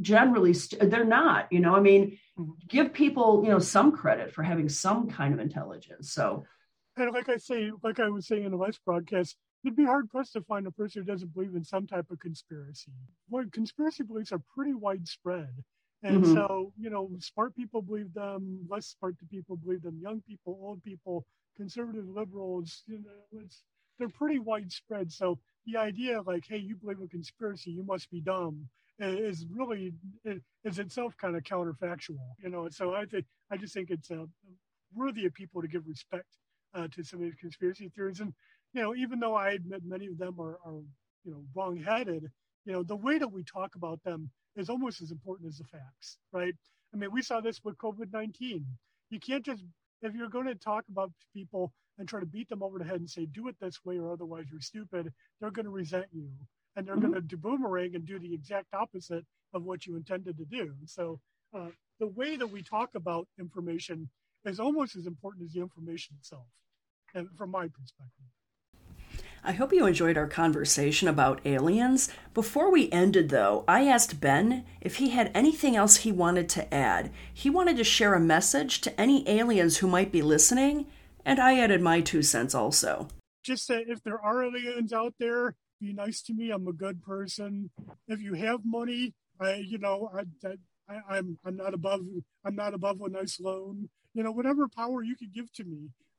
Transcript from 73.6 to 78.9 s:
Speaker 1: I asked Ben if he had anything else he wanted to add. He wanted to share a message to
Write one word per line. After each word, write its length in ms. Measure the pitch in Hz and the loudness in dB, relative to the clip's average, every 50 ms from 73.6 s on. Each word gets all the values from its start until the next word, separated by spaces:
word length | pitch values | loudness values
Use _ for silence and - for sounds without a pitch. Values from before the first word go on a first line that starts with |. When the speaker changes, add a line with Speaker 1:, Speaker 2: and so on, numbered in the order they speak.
| - | 4
Speaker 1:
I 220 | - 175 220 277 277 | 6 6 6 8 8
asked 320 | 262 233 - - - 143 | 8 6 6 2 0 0
Ben 440 | 151 143 135 143 190 226 254 254 247 - - - | 2 4 4 6 6 4 2 0 -2 -8 -12 -8
if 160 | - 185 - | -8 -6 -2
he 140 | - 269 269 | 0 0 2
had 220 | 233 247 226 - - | 4 2 2 2 4
anything 400 | 190 240 311 311 - - 294 240 | 6 6 6 6 6 4 4 6
else 220 | 214 196 214 - | 8 10 10 10
he 160 | - - 226 208 | 8 8 4 2
wanted 360 | 180 175 170 175 180 175 170 | 4 4 4 4 4 2 0
to 220 | - 175 - - - | 0 -4 -4 -2 0
add. 380 | 139 135 113 90 87 - - - - - - - | 2 4 4 4 2 0 -4 -8 -12 -14 -14 -8
He 160 | - - 269 | -2 0 2
wanted 260 | 285 359 370 349 330 247 | 4 4 4 4 4 4
to 60 | 226 | 4
share 300 | 220 - - 233 208 196 | 4 4 6 6 6 6
a 60 | 180 | 6
message 600 | 165 165 160 160 - - - 277 - 262 - - - | 6 8 6 6 6 4 2 2 2 0 -2 -2 -2
to 180 | - | -4